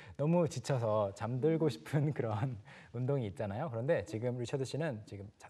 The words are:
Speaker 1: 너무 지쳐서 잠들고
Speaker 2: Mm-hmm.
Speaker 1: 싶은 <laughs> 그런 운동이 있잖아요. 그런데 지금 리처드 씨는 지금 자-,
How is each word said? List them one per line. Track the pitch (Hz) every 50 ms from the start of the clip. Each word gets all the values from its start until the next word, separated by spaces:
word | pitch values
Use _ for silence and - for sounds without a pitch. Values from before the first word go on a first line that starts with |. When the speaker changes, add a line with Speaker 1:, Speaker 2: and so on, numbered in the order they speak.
| - - - -
Speaker 1:
너무 | 139 156 170 180 170
지쳐서 | 139 - 123 - - 143 123 117 110 107 107 104 98 95
잠들고 | - 113 110 123 131 143 156 160 156 160 156
Speaker 2:
Mm-hmm. |
Speaker 1:
싶은 | - - - - - 156 143 156
<laughs> |
그런 | 143 - - 113 110 101 113 135 123 98 - - - - - -
운동이 | - 120 127 127 143 139 120 101
있잖아요. | 90 - 113 101 95 110 143 -
그런데 | 117 113 120 139 170 123 95
지금 | - - 110 117 123 123
리처드 | 123 120 117 - 139 135
씨는 | 131 - 131 160 160 123 107 107
지금 | - 104 101 98 104 - -
자-, | -